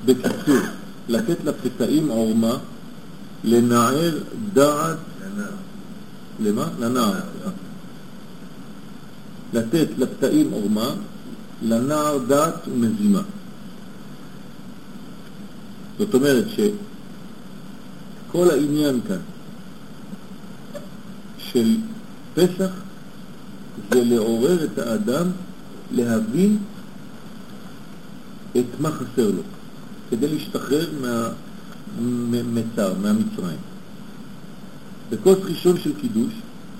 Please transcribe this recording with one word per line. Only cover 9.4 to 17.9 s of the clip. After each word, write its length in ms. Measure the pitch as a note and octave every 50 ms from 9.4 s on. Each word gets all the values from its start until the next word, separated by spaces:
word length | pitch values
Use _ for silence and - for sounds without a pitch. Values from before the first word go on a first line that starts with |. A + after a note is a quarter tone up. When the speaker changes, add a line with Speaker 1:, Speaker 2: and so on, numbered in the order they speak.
| - - -
Speaker 1:
לתת 340 | A#2 A2 A2+ - E3 D3 - -
לפתאים 540 | - B2+ - - - - B2+ - D#3 D3+ -
עורמה, 380 | F#2 A2 G#2 G2+ G#2+ G#2+ A2+ C3 - - - - - - - - - - - - - -
לנער 560 | - A2+ A2+ A#2 B2 C#3 D3+ D3+ D3+ D3+ D3 C#3 B2
דעת 400 | A#2 C#3 C#3+ D#3 E3 D#3 - -
ומזימה. 540 | - - B2 A#2 A2 G2 - G#2 G#2 G2 F2+ - - - - - - - - - - - - - - - - - - - - - - - - - - - - - - - - - - - - - - - - - - - - - - - - - - - - - - - -
זאת 140 | G#2 - -
אומרת 320 | B2 C#3 C#3+ C3+ A#2+ G2+ -
שכל 2000 | - - G#2+ G2+ - - - - - - - - - - - - - - - - - - - - - - - -